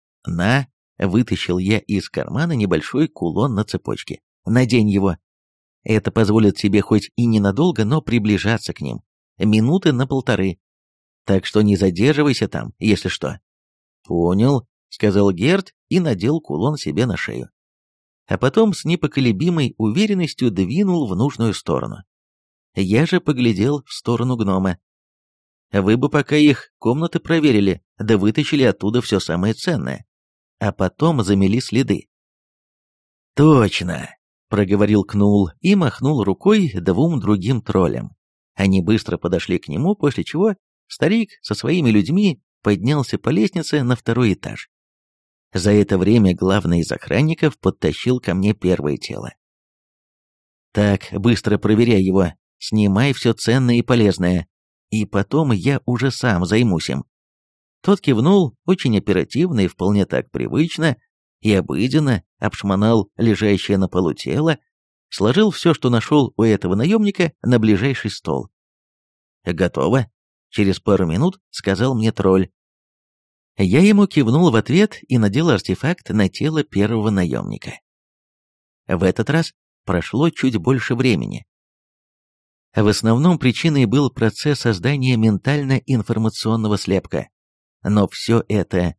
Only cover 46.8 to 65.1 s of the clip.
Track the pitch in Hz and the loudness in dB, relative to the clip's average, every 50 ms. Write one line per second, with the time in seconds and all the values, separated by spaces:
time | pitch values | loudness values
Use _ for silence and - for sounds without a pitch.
46.8 | 80 - - - - - - 110 151 156 165 - - 147 - - - 95 - - | 0 -2 -4 -8 -6 -2 -2 0 0 0 0 0 -2 -2 -2 -2 -2 -4 -2 -2
47.8 | - 80 - - - 123 127 123 - - 90 95 95 104 - - - 90 90 - | -2 -4 -4 -2 -2 -2 -2 -2 -2 -4 -2 0 0 0 -2 0 0 0 0 0
48.8 | 73 73 69 - - - - 52 58 60 - _ _ _ _ _ _ _ _ _ | 0 -4 -4 -6 -8 -12 -12 -12 -14 -14 -18 _ _ _ _ _ _ _ _ _
49.8 | _ _ _ _ _ _ _ _ _ _ _ _ _ _ _ _ _ _ - 104 | _ _ _ _ _ _ _ _ _ _ _ _ _ _ _ _ _ _ -2 0
50.8 | 104 101 101 95 - - - 98 98 120 117 - - 104 104 98 - 104 107 104 | 2 2 2 0 -2 -6 -8 -2 0 2 0 0 0 0 -2 0 2 2 2 4
51.8 | 117 120 113 98 95 95 92 98 90 85 - _ _ _ _ _ - - 110 107 | 4 4 4 2 2 2 2 2 2 0 -2 _ _ _ _ _ -10 -4 0 2
52.8 | 104 101 95 104 127 143 127 - - 120 110 - - 117 117 135 127 123 120 120 | 2 2 2 2 2 0 0 0 0 -2 -2 0 0 0 0 2 2 2 2 0
53.8 | 117 - 123 117 107 101 90 - 90 87 92 87 82 - _ _ _ _ _ _ | 0 2 2 2 4 2 2 2 0 0 0 -2 -2 -6 _ _ _ _ _ _
54.8 | _ _ 107 110 104 - - 101 98 - 135 151 160 139 113 92 87 135 143 127 | _ _ -6 -4 -4 -2 -2 -4 -2 -2 -2 -2 0 0 0 0 0 -2 -2 -2
55.8 | - - 123 110 131 135 - - - 123 101 87 90 85 104 113 123 110 90 80 | -2 -4 -4 -2 -2 -2 -2 -2 -2 0 0 0 0 0 2 2 2 2 0 -2
56.8 | - - 65 69 - - _ _ _ _ _ _ _ _ _ _ _ _ _ _ | -2 -4 -6 -8 -8 -10 _ _ _ _ _ _ _ _ _ _ _ _ _ _
57.8 | - 180 202 190 - 151 127 107 123 170 202 202 175 120 - _ _ - 190 185 | -2 0 0 0 0 0 0 2 4 4 4 4 2 0 -2 _ _ -2 -2 0
58.8 | - 127 110 98 - 104 92 90 73 - - 131 175 185 151 110 95 82 - - | 0 0 0 0 0 0 0 0 0 -2 -2 -2 -2 0 0 0 0 0 -2 -2
59.8 | 90 98 104 101 92 - - 64 - - - 64 62 53 65 123 165 170 - - | -2 0 2 0 0 0 -2 -4 -4 -4 -6 -8 -6 -4 -2 -2 -2 -2 -2 -2
60.8 | 160 160 120 - _ _ _ _ _ _ _ _ - 107 101 95 - - 67 78 | -2 -2 -2 -4 _ _ _ _ _ _ _ _ 0 2 2 2 2 -2 -2 -2
61.8 | 110 131 131 156 156 135 120 90 - _ _ _ - 107 - - - 98 95 98 | -2 0 0 0 2 2 0 -2 -4 _ _ _ -6 -6 -6 -4 -4 -2 0 2
62.8 | 104 113 117 110 101 - _ - 117 117 104 - 110 101 101 92 - - 98 95 | 2 2 2 2 0 -2 _ -2 0 0 0 2 2 0 0 0 0 0 0 0
63.8 | 95 92 - 90 92 80 - - - 62 78 127 156 165 151 - _ _ _ _ | 0 0 0 -2 -2 -2 -2 -4 -6 -6 -4 -2 0 0 -2 -2 _ _ _ _
64.8 | _ _ _ _ _ _ | _ _ _ _ _ _